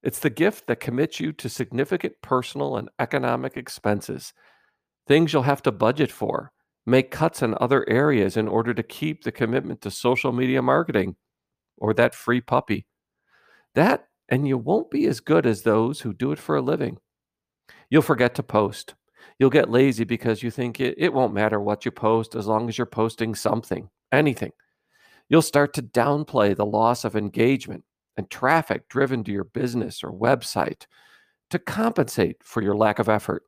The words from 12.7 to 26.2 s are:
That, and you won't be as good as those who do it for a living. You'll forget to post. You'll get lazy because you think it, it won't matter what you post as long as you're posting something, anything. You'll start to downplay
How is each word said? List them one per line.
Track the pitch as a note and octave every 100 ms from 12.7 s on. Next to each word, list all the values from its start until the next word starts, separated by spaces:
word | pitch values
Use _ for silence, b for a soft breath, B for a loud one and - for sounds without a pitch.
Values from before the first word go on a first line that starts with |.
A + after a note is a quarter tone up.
| G#2+ - _ _ _ b b b b b -
That, | F3+ - _ _ _
and | C3 C#3+
you | C3
won't | A#2 G#3 E4
be | D4 D#4+
as | A#2
good | - D#3+ A#2
as | G#2
those | A#2 G#2+ A#2 C#3+
who | A#2+
do | F#2+ B2+
it | D3+
for | - D3+
a |
living. | B2+ D#3+ C3 A2+ _ _ _ _ _ _ _ b b
You'll | D3+
forget | - C3 A#2+ -
to |
post. | - G#2+ G#2 G#2 - - _ b b b
You'll | C3
get | C#3+ B2
lazy | A#2+ C3+ A2+ A2
because | A#2 A#2+ G#2+
you | A#2+
think | A2 B2 A2
it, | B2+ -
it | E3+
won't | C3+ B2
matter | G2+ G#2+ G#2+
what | G2+ G#2
you | A#2+
post | - A2 A2+ A2+
as | A#2+ G2+
long | A2 A#2
as | A2
you're | A#2
posting | - A2+ - A2+ G#2+
something, | A2 A2 - F2+ - _ _
anything. | C3 D3+ A#2+ - _ b b b b b b b
You'll | D#3+
start | D#3 C#3+ C#3+
to | -
downplay | A#2+ B2 A#2+ D3